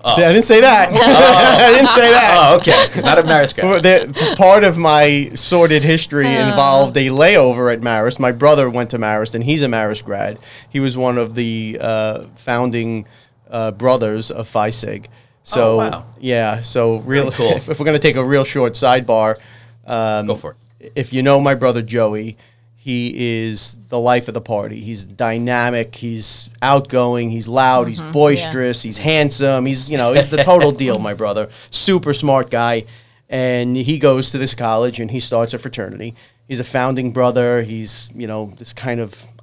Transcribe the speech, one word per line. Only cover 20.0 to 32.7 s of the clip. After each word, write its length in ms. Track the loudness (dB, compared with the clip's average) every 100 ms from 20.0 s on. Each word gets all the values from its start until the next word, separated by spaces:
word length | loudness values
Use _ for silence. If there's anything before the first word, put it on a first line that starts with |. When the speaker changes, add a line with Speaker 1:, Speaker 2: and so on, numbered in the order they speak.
| -4 -4 -4
Speaker 1:
Go 80 |
for 220 | -8 -10 -18 _ _
it. 100 | -14 -10
Speaker 2:
if 160 | -6
you 100 | -2
know 180 | 2 2
my 140 | 2
brother 280 | 0 0 -2
Joey, 540 | -4 -2 -2 -4 -10 -16 _ _ _
he 680 | _ -10 -6 -6 -6 -6 -6
is 340 | -6 -6 -8 -12 -10
the 100 | -4
life 260 | 0 0 -2
of 80 |
the 60 | -10
party. 400 | -6 -8 -8 -12
He's 240 | -14 -14
dynamic, 920 | -14 -8 -6 -4 -2 -2 -2 -4 -6
he's 560 | -10 -12 -8 -8 -8 -12 -6
outgoing, 680 | 0 0 0 -2 -2 -2 -4
he's 160 | -8 -4
loud, 400 | 0 2 2 0
he's 140 | -6
Speaker 3:
Mm-hmm. 100 | -4
Speaker 2:
boisterous, 720 | 2 2 2 -2 -4 -4 -4
Speaker 3:
Yeah. 40 | -8
Speaker 2:
he's 100 | -6
handsome, 680 | -2 0 0 0 -2 -2 -2
he's, 220 | -4 -4
you 80 | -2
know, 140 | 0
he's 140 | 0 0
the 140 | 0
total 300 | 4 4 4
Speaker 1:
<laughs> 100 | 0
Speaker 2:
deal, 160 | -4 -4
my 160 | -4
brother. 340 | -6 -4 -4 -6 -12 -8
Super 420 | -4 0 0 -2
smart 380 | -4 0 0 0
guy. 340 | -2 -2